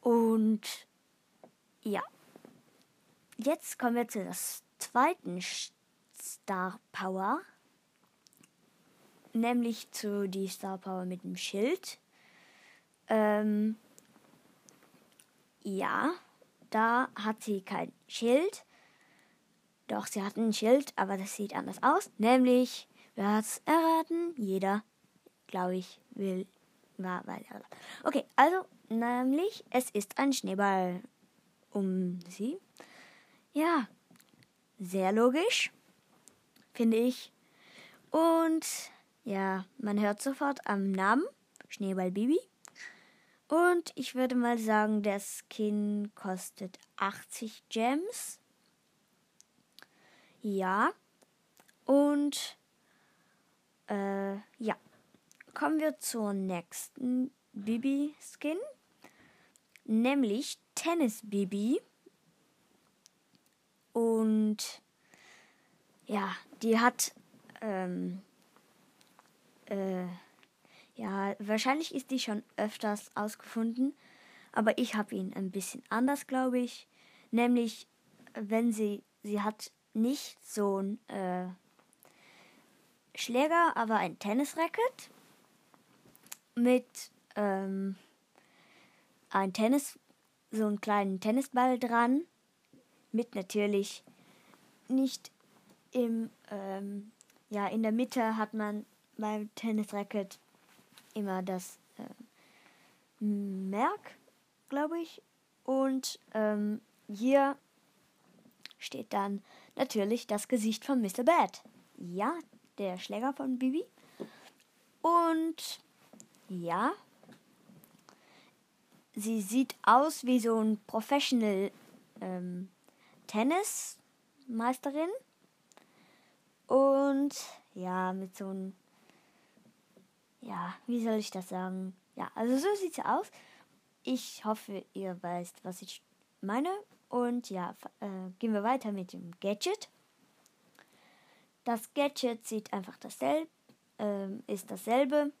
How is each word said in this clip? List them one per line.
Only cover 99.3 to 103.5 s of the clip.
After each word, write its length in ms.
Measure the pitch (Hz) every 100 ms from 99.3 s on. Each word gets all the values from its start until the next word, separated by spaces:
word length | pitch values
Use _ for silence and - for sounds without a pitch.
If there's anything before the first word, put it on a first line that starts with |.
| 214 214
Tennisracket 840 | - 226 214 208 208 202 208 190 - _ _ _ _ _ - -
immer 280 | - 202 185
das, 360 | 185 185 180 - _ -
äh, 1300 | - - - _ _ - - _ _ _ _ _
Merk, 920 | 208 202 202